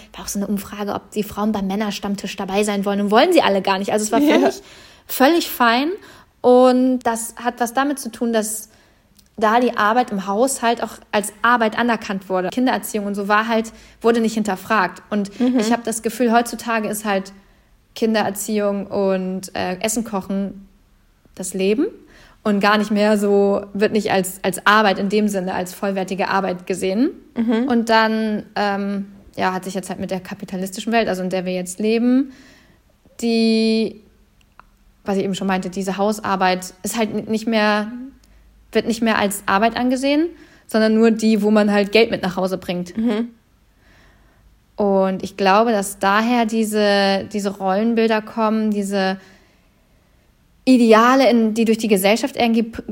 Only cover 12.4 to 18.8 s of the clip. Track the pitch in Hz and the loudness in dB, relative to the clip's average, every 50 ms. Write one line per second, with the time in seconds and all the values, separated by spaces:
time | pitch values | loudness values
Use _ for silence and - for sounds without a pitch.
12.4 | 180 180 - 254 254 254 208 208 208 - - 214 202 202 202 202 202 196 214 214 | -2 -2 -2 0 0 0 0 -2 -4 -6 -6 -6 -4 -4 -6 -4 -2 0 2 2
13.4 | 226 233 233 220 220 226 - - - - - _ - 226 233 233 220 220 220 220 | 2 2 0 -2 -2 -4 -8 -20 -20 -20 -10 _ 0 2 2 4 2 0 0 -2
14.4 | 208 208 185 190 - - 226 208 185 175 - - - - 214 208 196 196 - - | -2 -2 -4 -4 -2 -2 0 0 0 0 -4 -10 -10 -6 -4 -4 -4 -4 -2 0
15.4 | 240 254 247 254 208 220 240 233 233 226 226 - - 220 - - 254 233 220 240 | 0 2 2 2 2 2 0 0 -2 -4 -6 -6 -6 -6 -2 0 2 2 4 2
16.4 | 247 240 - 214 - 240 226 226 214 208 214 214 - 214 196 196 190 - - - | 2 0 -4 -8 -6 -4 -4 -2 -2 -4 -6 -4 -4 -2 -2 -2 -4 -6 -14 -20
17.4 | _ _ _ _ _ _ _ _ _ _ - - 233 226 220 208 208 202 202 - | _ _ _ _ _ _ _ _ _ _ -6 -2 0 0 2 0 0 -2 -4 -6
18.4 | - - 214 208 208 202 202 202 | -6 -4 -2 -2 0 0 -2 -4